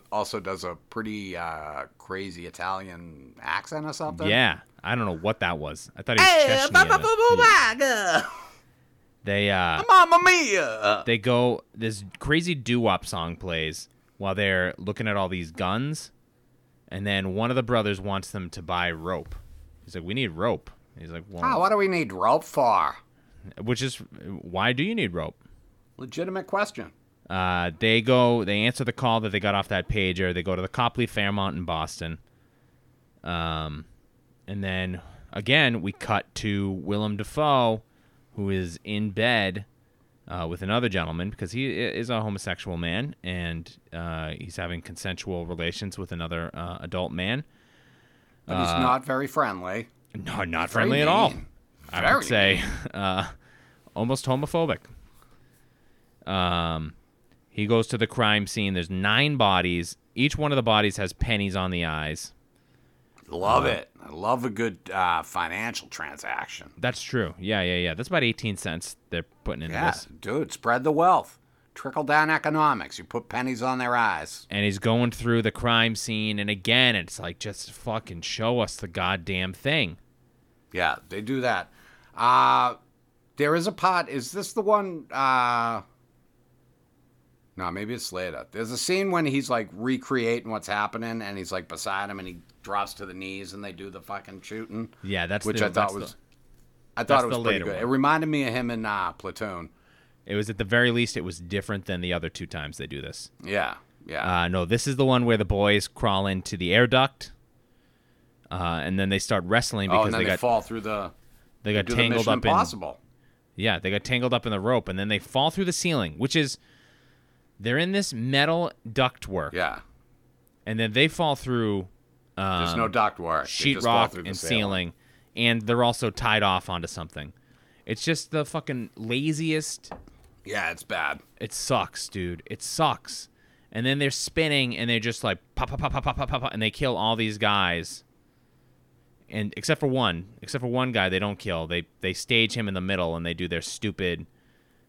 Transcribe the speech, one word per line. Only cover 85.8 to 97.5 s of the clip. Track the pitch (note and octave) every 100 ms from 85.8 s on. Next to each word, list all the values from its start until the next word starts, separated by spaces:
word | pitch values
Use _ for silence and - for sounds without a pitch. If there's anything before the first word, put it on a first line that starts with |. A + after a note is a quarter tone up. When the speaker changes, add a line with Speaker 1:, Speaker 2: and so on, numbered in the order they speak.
| - _ _ _ _ _ _ _ _ _ _ _ _ _ _ _ _ -
Speaker 1:
no, | F2+
maybe | F#2 G#2
it's | A#2+ -
later. | F#2 F2+ C2+ -
There's | G2+ A2+
a | A#2+
scene | - F#3 G3
when | F3 D3+
he's, | C#3 B2+
like, | A#2+ G2
recreating | F2 B2 C3 - C3 A#2 A#2 A2+
what's | G#2+ F2+
happening, | G#2 G#2 A2+ A#2 A2+
and | G2+ G2
he's, | E2+
like, | F#2 E2+
beside | E2 G#2 G2 G2+
him, | G2
and | F#2
he | F2 - _
drops | - G2+ G2+ -
to | F#2+
the |
knees, | F#2 F#2+ F#2+ G2
and | G2
they | G2+
do | E2+ G2
the | F#2
fucking | - G2 - F#2+
shooting. | - A2 A2 G#2+ A2+ _
Speaker 2:
Yeah, | F#2+ F#2+ E2+
that's | G2+ G#2+
Speaker 1:
which | A2
Speaker 2:
the, | G#2
Speaker 1:
I |
thought | F2
Speaker 2:
that's | G2+
Speaker 1:
was, | G2 -
Speaker 2:
the, | - _ _ _ - _ _ _ -
Speaker 1:
I |
thought | A#2
Speaker 2:
that's | C3+
Speaker 1:
it | B2
was | A#2+
Speaker 2:
the |
Speaker 1:
pretty | A#2